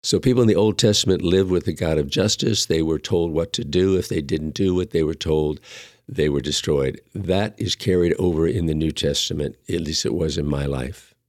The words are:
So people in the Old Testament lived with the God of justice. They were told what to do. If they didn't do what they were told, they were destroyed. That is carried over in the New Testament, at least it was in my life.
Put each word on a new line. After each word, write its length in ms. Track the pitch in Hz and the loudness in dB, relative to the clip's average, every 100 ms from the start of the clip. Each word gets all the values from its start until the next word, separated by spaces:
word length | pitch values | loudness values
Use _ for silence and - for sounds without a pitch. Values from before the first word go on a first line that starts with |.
So 180 | - 92 | 0 2
people 220 | 127 123 | 4 6
in 60 | 113 | 6
the 60 | |
Old 240 | 92 107 101 | 6 4 4
Testament 440 | 110 101 - 92 | 4 4 2 2
lived 280 | 87 92 95 | 4 2 4
with 140 | 90 | 0
the 80 | - | 0
God 260 | 76 85 80 | -2 0 0
of 100 | 69 | 0
justice. 580 | - 104 - 117 104 - | 0 0 0 0 -2 0
They 160 | 80 | 0
were 180 | 80 78 | 0 -2
told 320 | - 87 85 | 0 0 0
what 200 | 78 82 | -2 -4
to 100 | - | -6
do. 320 | 71 90 95 92 | -2 2 2 2
If 120 | - | 0
they 140 | 92 | -4
didn't 320 | 71 80 78 | -2 -4 -4
do 200 | - 98 | -2 0
what 160 | 90 90 | 0 0
they 120 | 82 | 0
were 120 | 78 | -2
told, 460 | 82 82 78 76 71 - - - _ - | -2 0 0 0 -4 -12 -20 -20 _ -10
they 200 | 135 76 | -2 0
were 120 | 71 | 0
destroyed. 600 | 65 71 - 73 67 67 _ | -2 -4 0 0 0 -6 _
That 400 | - 90 92 107 - | -10 -2 -2 -2 -4
is 160 | 101 | -6
carried 400 | - - 90 87 | -4 0 2 2
over 320 | - 90 80 82 | 2 0 0 0
in 200 | 95 82 | 0 -2
the 80 | |
New 180 | 78 80 | 0 -2
Testament, 640 | - 73 71 - 78 71 - - | -2 -2 -2 -4 -4 -6 -8 -6
at 120 | 87 | -4
least 260 | 78 78 - | -4 -4 -4
it 80 | |
was 240 | 78 80 73 | -2 -2 -2
in 80 | 73 | -2
my 200 | 71 69 | -2 -2
life. 480 | 67 64 - _ _ | -4 -6 -10 _ _